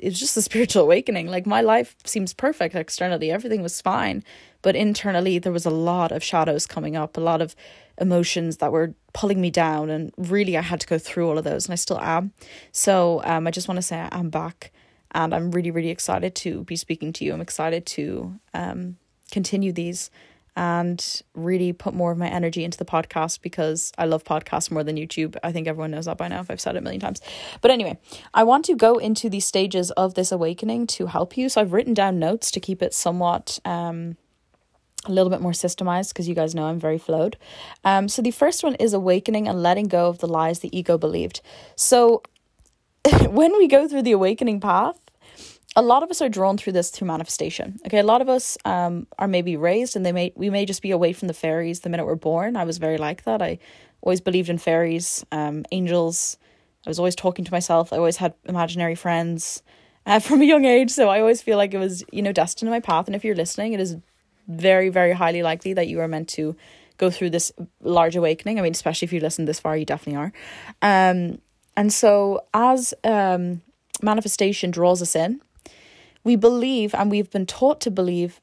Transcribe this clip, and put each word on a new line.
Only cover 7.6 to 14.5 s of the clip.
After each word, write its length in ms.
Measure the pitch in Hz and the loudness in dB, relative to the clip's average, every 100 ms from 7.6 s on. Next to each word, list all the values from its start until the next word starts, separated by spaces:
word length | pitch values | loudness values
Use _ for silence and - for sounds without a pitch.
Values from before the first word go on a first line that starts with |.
| - - _ - | -20 -20 _ -4
emotions 580 | 185 180 170 185 165 156 | 2 2 2 -2 -4 -2
that 140 | 147 | 0
were 220 | 160 165 - _ | 0 -2 -6 _
pulling 280 | - 208 196 | -4 -2 0
me 100 | 180 | 0
down. 400 | 165 160 156 156 | 2 0 0 -2
And 220 | 156 151 - | -4 -6 -8
really, 400 | 180 196 196 165 | -2 0 0 -2
I 60 | |
had 180 | 170 170 | -2 -6
to 60 | - | -2
go 120 | 165 | -4
through 300 | - - 170 | -2 -2 0
all 100 | 156 | 0
of 60 | |
those, 220 | 156 151 - | -2 -4 -4
and 60 | |
I 40 | 175 | -4
still 240 | - 185 | -4 -4
am. 320 | - 165 196 - - - - | -2 -2 -2 -8 -20 -20 -8
So, 500 | - - 190 175 170 | 0 2 4 4 2
um, 220 | - 165 165 | 0 -2 -2
I 60 | |
just 160 | 170 175 | -4 -4
wanna 140 | 180 | -4
say 260 | 180 165 165 | -4 -6 -8
I'm 180 | 180 170 | -6 -4
back, 420 | 160 165 | -4 -6